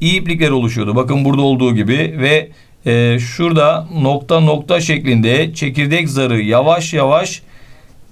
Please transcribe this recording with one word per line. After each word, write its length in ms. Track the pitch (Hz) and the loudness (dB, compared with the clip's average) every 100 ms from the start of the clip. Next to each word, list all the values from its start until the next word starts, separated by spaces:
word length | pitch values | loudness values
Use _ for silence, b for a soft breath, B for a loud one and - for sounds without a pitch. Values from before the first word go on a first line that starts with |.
iyi 200 | 165 185 | 0 0
iplikler 300 | 170 165 151 | -2 0 0
oluşuyordu. 460 | 135 113 117 104 113 | 2 0 -2 -2 0
Bakın 280 | 127 139 | 0 0
burada 180 | 139 135 | 2 2
olduğu 320 | 139 131 127 | 2 2 2
gibi 400 | 113 101 135 160 156 | 0 0 0 -2 -2
ve, 300 | 143 151 151 b b b - | 0 0 -2 b b b -2
e, 320 | 117 120 120 | 2 2 0
şurada 680 | 120 - 170 165 147 165 160 160 | -4 -4 0 2 2 0 -4 -2
nokta 400 | 135 143 143 165 | 0 -2 0 2
nokta 400 | 156 147 - 175 | 2 0 -2 -2
şeklinde 760 | 160 151 131 117 113 131 160 | 0 -2 0 2 2 0 -2
çekirdek 540 | 160 143 131 143 170 160 | -4 -6 -4 -2 -2 -2
zarı 320 | 135 131 113 | -2 0 0
yavaş 520 | 107 117 139 170 165 | 2 2 2 0 -2
yavaş 500 | 160 135 156 185 - b b b b b b - | -2 2 0 0 -10 b b b b b b -14